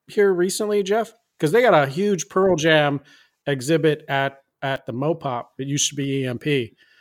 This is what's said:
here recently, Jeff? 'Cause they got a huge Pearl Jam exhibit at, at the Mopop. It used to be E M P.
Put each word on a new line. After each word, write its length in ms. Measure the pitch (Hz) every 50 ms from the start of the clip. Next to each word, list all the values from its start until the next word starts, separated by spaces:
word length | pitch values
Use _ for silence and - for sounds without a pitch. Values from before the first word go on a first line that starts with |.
| _ -
here 220 | - 214 202 196
recently, 520 | 190 175 175 196 190 - 214 208 208 208 202
Jeff? 320 | 185 208 226 220 214 - _ _ _ _ -
'Cause 140 | - 147 165
they 100 | 233 254
got 100 | 233 185
a 140 | 156 143
huge 420 | 135 135 170 202 208 202 165 - -
Pearl 280 | - 190 190 190 180
Jam 440 | 156 147 165 160 151 147 143 143 139 - _ _ _ _ _ _ _ _
exhibit 580 | 143 143 135 120 139 165 160 147 160 147 147 - -
at, 340 | 139 139 135 139 - - _ _ _ _
at 240 | - 135 135 135 -
the 80 | - 117
Mopop. 540 | 120 139 151 170 160 - 143 123 120 117 - _ -
It 100 | 135 139
used 200 | 143 143 - -
to 40 | 143
be 300 | 139 139 139 135 135 131
E 20 |
M 120 | 127 123 117
P. 380 | - 151 147 135 117 107 - _ _ _ _ _